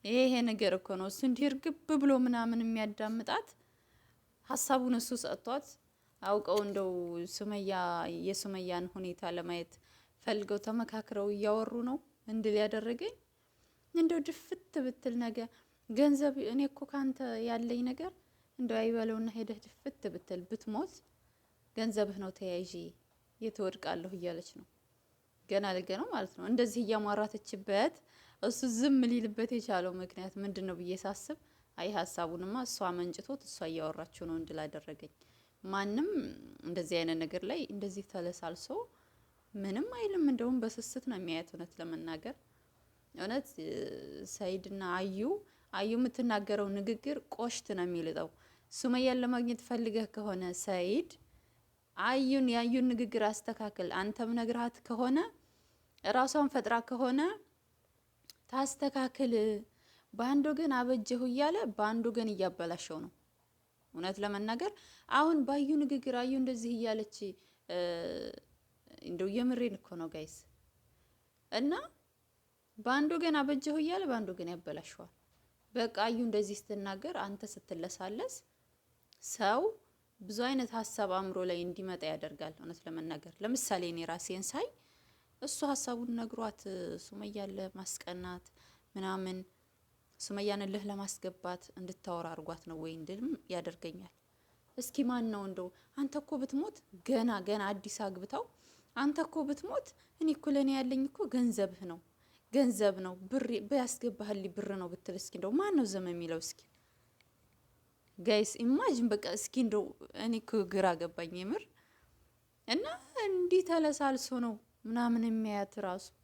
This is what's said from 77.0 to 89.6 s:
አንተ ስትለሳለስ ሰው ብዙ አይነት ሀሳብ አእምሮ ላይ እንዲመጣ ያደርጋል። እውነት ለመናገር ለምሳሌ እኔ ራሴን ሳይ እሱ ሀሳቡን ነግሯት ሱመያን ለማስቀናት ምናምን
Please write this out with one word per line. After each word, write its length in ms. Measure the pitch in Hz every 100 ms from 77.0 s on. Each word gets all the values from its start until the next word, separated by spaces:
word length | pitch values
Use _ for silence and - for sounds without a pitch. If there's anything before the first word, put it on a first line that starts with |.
| 285 359
አንተ 240 | 196 202 214
ስትለሳለስ 840 | - _ 175 175 - 185 214 508 - _ _ _ _ _ _ _ -
ሰው 360 | - - 202 233 403 440 _ _ _ _
ብዙ 180 | 190 214
አይነት 280 | 247 269 240
ሀሳብ 380 | 226 214 - 202
አእምሮ 260 | 185 190 185
ላይ 140 | 180 175
እንዲመጣ 420 | 175 175 185 180
ያደርጋል። 500 | 156 156 156 - 160
እውነት 240 | 156 165 165
ለመናገር 520 | - 165 160 151 165 -
ለምሳሌ 440 | 214 262 - 190 175
እኔ 140 | 170 165
ራሴን 380 | 170 - 185
ሳይ 220 | 190 277 494 - _ _ _ _ _ _
እሱ 160 | 302 - 285
ሀሳቡን 440 | 269 - 240 240
ነግሯት 460 | 233 226 233 220 - 202 185 175 175
ሱመያን 520 | - 202 208 208 196
ለማስቀናት 920 | 196 190 190 190 - - 180 180 180 - _ - _ _
ምናምን 440 | 196 190 190 185 185 185 _